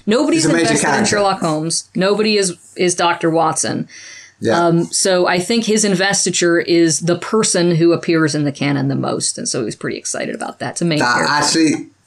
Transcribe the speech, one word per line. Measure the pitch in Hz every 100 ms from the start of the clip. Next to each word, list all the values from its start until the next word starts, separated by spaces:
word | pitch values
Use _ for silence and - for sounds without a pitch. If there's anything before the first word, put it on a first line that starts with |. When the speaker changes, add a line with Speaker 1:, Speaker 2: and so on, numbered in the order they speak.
| -
Speaker 1:
nobody's | 233 302 330
Speaker 2:
He's | 156
a |
major | 170 165
Speaker 1:
invested | - 170
in |
Speaker 2:
character. | 208 208
Speaker 1:
Sherlock | 208 196 190
Holmes. | 170 156 165 - - 170
Nobody | 190 208 214 208
is, | 196 170 - -
is | 180
Doctor | 175 175 170 170
Watson. | 165 160 - 110 - - - - - - _
Speaker 2:
Yeah. | 107 170
Speaker 1:
Um, | 170 170
so | 170 - 196 180 180
I | 180
think | 180 233
his | 214 214
investiture | 208 180 196 196 190 175 175 170
is | - 170 165 151
the | 170 170
person | - 220 214 180 175
who | 165 170
appears | 165 - 165 156 147
in |
the | 143
canon | 139 143 139 135
the |
most. | 135 123 - - -
And | -
so | 131
he |
was | 110
pretty | - 139 -
excited | - - - -
about | - -
that. | 127
It's | -
a |
main | 170 151
Speaker 2:
That | 123 120
Speaker 1:
character. | 160
Speaker 2:
actually, | 147 - 165 156 - - _